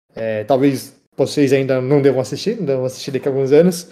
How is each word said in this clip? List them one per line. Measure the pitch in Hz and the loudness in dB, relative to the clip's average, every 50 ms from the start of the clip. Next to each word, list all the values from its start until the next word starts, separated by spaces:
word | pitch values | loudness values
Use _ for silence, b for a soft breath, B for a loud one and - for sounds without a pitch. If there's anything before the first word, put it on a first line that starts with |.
| _ _ _ | _ _ _
É, | 117 113 110 110 107 107 | -8 -6 -4 -4 -4 0
talvez | 110 139 127 139 143 135 120 - - - _ _ _ _ | 0 2 2 4 2 2 -2 -6 -12 -20 _ _ _ _
vocês | - 139 - - 151 147 135 | -4 -4 -2 0 0 2 2
ainda | 139 135 135 131 131 131 | 2 2 2 0 -2 -2
não | 127 127 147 143 | 0 0 2 2
devam | 135 143 123 131 | 4 2 2 0
assistir, | 127 - 147 - - 190 240 | -2 -4 -8 -8 -6 -6 -6
não | 240 180 | -4 -4
devam | 135 135 127 127 | -4 -2 -2 -4
assistir | 127 - - - 143 | -6 -8 -10 -10 -8
daqui | 135 127 - | -8 -6 -4
a | 143 | -4
alguns | 131 135 135 127 | -2 -2 0 4
anos. | 143 151 170 185 175 - - B | 4 6 6 4 2 -2 -8 B